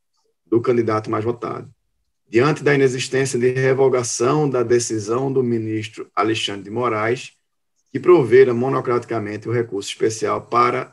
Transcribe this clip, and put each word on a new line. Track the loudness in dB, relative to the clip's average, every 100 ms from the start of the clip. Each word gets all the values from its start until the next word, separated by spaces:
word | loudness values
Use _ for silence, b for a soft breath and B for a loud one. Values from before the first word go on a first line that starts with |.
| _ _ _ _ _
do | 0
candidato | 2 0 0 -2 -2
mais | -4
votado, | -4 -6 -8 -10 -14 _ _ _ _ _ _
diante | 2 2 2
da | 2
inexistência | 2 2 0 -4 -2 -2 0
de | 0
revogação | 0 0 2 2 2 -2 -2 0 2 0
da | 0
decisão | 0 0 0 -6 -4 -4 -2
do | -2
ministro | 0 -2 -4 -6 -8 -12 -12
Alexandre | -4 -2 -2 -4 -8
de | -8
Moraes, | -4 -2 -2 -2 -4 -6 _ _ _ _ _ _
que | -4
provera | 6 6 8 6 6
monocraticamente | 4 0 -2 -2 -2 -2 -6 -6 -8 -4
o |
recurso | -4 -4 -6 -8
especial | -2 -2 -2 -4 -4
para | -2 0 0 0 -8